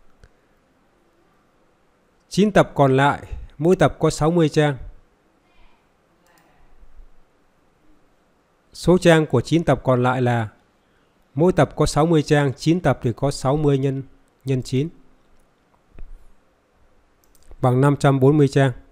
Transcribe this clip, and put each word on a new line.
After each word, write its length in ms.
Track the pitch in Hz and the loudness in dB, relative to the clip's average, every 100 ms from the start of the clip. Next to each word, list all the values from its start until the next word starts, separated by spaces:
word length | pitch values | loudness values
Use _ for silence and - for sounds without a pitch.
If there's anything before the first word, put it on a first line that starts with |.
| - _ - _ _ _ _ _ _ _ _ _ _ _ _ _ _ _ _ _ _ _ _ | -20 _ -20 _ _ _ _ _ _ _ _ _ _ _ _ _ _ _ _ _ _ _ _
Chín 240 | - 208 | -2 2
tập 200 | 190 147 | 2 2
còn 220 | - 139 131 | 2 2 2
lại, 260 | 143 104 - - - - | 0 -2 -10 -16 -16 -4
mỗi 180 | 160 185 | 0 2
tập 200 | 143 - | 0 0
có 120 | 160 | -4
sáu 200 | - 151 | 0 0
mươi 180 | 175 151 | 2 0
trang. 280 | 156 147 131 - - _ _ _ _ _ _ - _ _ _ _ _ _ _ _ _ - - - - - - _ _ _ _ _ _ _ _ _ _ _ _ _ _ _ | 2 0 -2 -12 -20 _ _ _ _ _ _ -20 _ _ _ _ _ _ _ _ _ -20 -20 -20 -20 -20 -20 _ _ _ _ _ _ _ _ _ _ _ _ _ _ _
Số 260 | - - 180 | -4 0 2
trang 280 | 175 160 156 | 4 2 2
của 140 | 123 | -2
chín 240 | - 160 | 0 -2
tập 160 | 165 131 | 0 -2
còn 180 | 135 127 | 0 0
lại 200 | 123 127 | 0 0
là 260 | 123 117 107 - _ _ _ _ _ _ _ | -2 -2 -6 -12 _ _ _ _ _ _ _
mỗi 180 | 135 180 | -2 0
tập 240 | 175 143 - | 2 0 -2
có 100 | 151 | -2
sáu 200 | 143 160 | 0 2
mươi 160 | 160 | 2
trang, 300 | - 147 143 - | 2 0 0 -2
chín 240 | 156 175 | -2 0
tập 180 | 147 123 | 0 -2
thì 100 | 120 | -4
có 180 | 107 139 | -4 -6
sáu 260 | - 131 151 | -4 -4 -2
mươi 220 | 147 139 | 0 0
nhân, 240 | 139 135 131 _ _ _ | -2 -6 -10 _ _ _
nhân 180 | 131 135 | -6 -6
chín 260 | - 127 160 - - _ _ _ _ _ _ _ _ - - - - _ _ _ _ _ _ _ _ _ _ _ - - | -4 -4 -6 -10 -20 _ _ _ _ _ _ _ _ -16 -16 -18 -20 _ _ _ _ _ _ _ _ _ _ _ -20 -4
bằng 200 | 131 127 | 0 2
năm 160 | 143 139 | 2 2
trăm 240 | 143 135 | 0 2
bốn 180 | 131 151 | 4 4
mươi 100 | 139 | 2
trang. 240 | 143 135 - - | 2 0 -2 -14